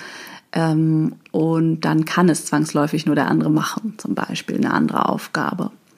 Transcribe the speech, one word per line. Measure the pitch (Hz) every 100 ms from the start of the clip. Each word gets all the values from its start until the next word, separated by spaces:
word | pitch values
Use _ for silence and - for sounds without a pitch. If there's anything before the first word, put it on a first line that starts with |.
| - - - - _
Ähm, | 170 160 156 160 156 160 - -
und | 160 160 165 165 160
dann | 160 160
kann | 160 - 180
es | 156 -
zwangsläufig | 151 156 151 147 151 156
nur |
der | 147 -
andere | 160 156
machen, | 151 151 - 220 -
zum | -
Beispiel | - - - - -
eine | -
andere | - - - -
Aufgabe. | - - 160 - 180 - - _